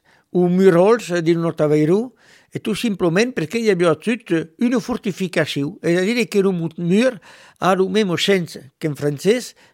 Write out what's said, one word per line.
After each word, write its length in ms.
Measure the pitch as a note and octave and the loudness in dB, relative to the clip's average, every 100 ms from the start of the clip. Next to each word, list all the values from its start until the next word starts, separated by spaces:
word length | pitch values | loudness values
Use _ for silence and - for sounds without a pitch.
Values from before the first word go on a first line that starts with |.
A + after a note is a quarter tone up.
| _ _ _ | _ _ _
o 180 | F3 F3 | 0 2
mur 300 | F3+ F#3+ E3+ | 6 6 6
ols, 320 | F#3+ A#3 E3 | 4 2 0
eh, 120 | F3 | -2
di 140 | E3 E3+ | 0 0
Nord 240 | E3 D#3+ | 0 0
Aveiro, 540 | D3+ D3+ D3+ F#3+ B3 _ _ _ _ | 0 2 2 0 -2 _ _ _ _
e 120 | - | -10
tu 120 | - | -6
simplement 600 | G3+ A#3+ G3 F#3 E3+ B3 | -4 -4 -2 0 0 -2
perché 240 | B3+ D#3 A#3 | -2 -6 -2
hi 120 | A3 | 0
havia 240 | F#3 F3 D3+ | 2 2 0
tot 360 | - A#3 - E3 D#3+ _ | -2 -6 -2 -4 -4 _
una 200 | A#3+ B3+ | -2 0
fortificació. 1000 | - B3 A3 - F#3 E3+ D3+ - C#3+ G3 | -2 -6 -6 -6 -4 -2 -2 -4 -6 -4
És 180 | - F3 | -2 0
a 20 | F#3 | 0
dire 240 | A#3+ G#3+ | -2 0
que 100 | G3+ | 0
un 300 | G3 F3+ E3 - | 0 -2 -6 -6
mur 420 | E3+ G3 B3+ A3+ - - - _ | 0 2 2 -2 -18 -20 -20 _
ha 160 | E3+ F#3 | 0 0
lo 140 | F#3+ | 0
mesmo 260 | G3 G3+ D#3+ | 0 0 -2
sens 440 | - G3 E3 - - _ | 0 0 -2 -12 -20 _
que 80 | D#3 | -6
en 80 | C#3 | -4
francès 600 | D3 C#3+ F#3 B3 - - _ | -4 -2 0 0 -2 -18 _